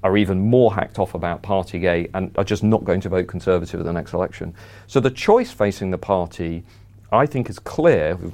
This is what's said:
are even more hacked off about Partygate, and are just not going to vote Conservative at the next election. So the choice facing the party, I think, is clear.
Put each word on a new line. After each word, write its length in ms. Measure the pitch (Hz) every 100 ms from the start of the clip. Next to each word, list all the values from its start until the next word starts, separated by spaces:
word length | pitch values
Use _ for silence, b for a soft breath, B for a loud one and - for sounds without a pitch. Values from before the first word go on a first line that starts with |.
are 120 | - 101
even 220 | 98 92
more 340 | 101 123 120
hacked 240 | 104 - -
off 160 | 95
about 280 | 87 87 82
Partygate, 680 | - 98 90 92 90 85 85
and 160 | 95 92 -
are 80 |
just 180 | 101 107
not 220 | 107 110
going 160 | 98 90
to 80 | 98
vote 180 | 90 90
Conservative 540 | 90 90 92 85 87
at 60 | 85
the 60 |
next 200 | 85 -
election. 420 | 87 92 - 85 85 B B B
So 140 | 143
the 100 | 131
choice 400 | 127 - 220 247
facing 400 | - 104 95 95
the 80 | 90
party, 640 | - 95 85 - 85 82 - b b - -
I 160 | 113 143
think, 240 | 135 120
is 80 | 98
clear. 600 | - - 165 117 76 90 87